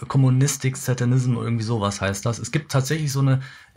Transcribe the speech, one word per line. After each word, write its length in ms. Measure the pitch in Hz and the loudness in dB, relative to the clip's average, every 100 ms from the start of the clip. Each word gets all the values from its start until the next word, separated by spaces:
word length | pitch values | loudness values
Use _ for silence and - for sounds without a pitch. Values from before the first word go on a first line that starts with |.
| - | -2
Kommunistik, 720 | 139 131 127 143 - 131 131 | 2 4 4 2 0 -4 -4
Satanism, 580 | - 127 120 127 127 117 | -2 0 2 2 2 0
irgendwie 280 | 113 117 | 0 -2
sowas 380 | 110 117 101 98 | 0 0 0 -2
heißt 240 | 95 98 117 | -2 -2 -2
das. 120 | 113 | -4
Es 140 | 113 | -4
gibt 180 | 156 - | -4 -2
tatsächlich 400 | 139 131 156 151 | -2 0 -2 -2
so 100 | 135 | 0
eine, 200 | 139 131 - - - | 2 2 -2 -16 -20